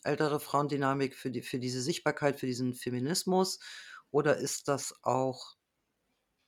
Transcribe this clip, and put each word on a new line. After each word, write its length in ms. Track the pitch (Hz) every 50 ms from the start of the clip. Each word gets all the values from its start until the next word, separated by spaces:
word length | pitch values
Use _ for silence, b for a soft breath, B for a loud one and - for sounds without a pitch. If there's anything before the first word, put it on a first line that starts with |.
| -
ältere 360 | - 147 143 156 147 147 143
Frauendynamik 720 | - - - 143 147 139 147 139 139 135 139 139 135 131 131
für 140 | - - 135
die, 120 | 123 123
für 180 | 123 - - 127
diese 200 | 123 127 123 131
Sichtbarkeit, 580 | 127 147 113 - - 151 147 - 151 143 135 139
für 60 | -
diesen 280 | 127 123 120 127 127 123
Feminismus? 840 | - - 127 123 123 127 139 185 - - 190 185 185 190 185 - B B B B B B B B B B _
Oder 260 | - 143 143 151 139 -
ist 280 | 135 139 - - - -
das 260 | 143 127 - - - - -
auch 520 | - 123 131 131 131 127 - - - - _ _ _ _ _ _ _ _ _ _ _ _ _ _ _ _ _ _